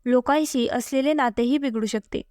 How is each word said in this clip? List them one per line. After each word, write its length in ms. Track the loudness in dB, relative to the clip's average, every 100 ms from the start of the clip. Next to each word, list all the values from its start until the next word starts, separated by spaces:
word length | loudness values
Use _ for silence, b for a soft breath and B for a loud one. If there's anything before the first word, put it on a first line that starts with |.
| 2
लोकांशी 600 | 2 4 2 2 0 0
असलेले 460 | -2 -2 -2 0
नातेही 460 | 2 0 0 0 0
बिघडू 280 | 0 -2 -2
शकते. 360 | -4 -6 -10 -8